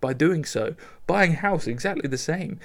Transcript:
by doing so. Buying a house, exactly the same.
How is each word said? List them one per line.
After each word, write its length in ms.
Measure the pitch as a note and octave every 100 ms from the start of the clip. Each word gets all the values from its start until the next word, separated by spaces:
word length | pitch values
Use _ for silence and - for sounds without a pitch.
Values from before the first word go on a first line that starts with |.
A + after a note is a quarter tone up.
by 120 | C3
doing 320 | B2+ D#3+ E3+
so. 320 | C#3 - G#2+ D#3+ - - -
Buying 240 | G3 F3+
a 40 | D#3+
house, 300 | G3+ G3 -
exactly 420 | A#2+ G3 F3 C#3
the 80 | B2+
same. 440 | - E3+ - -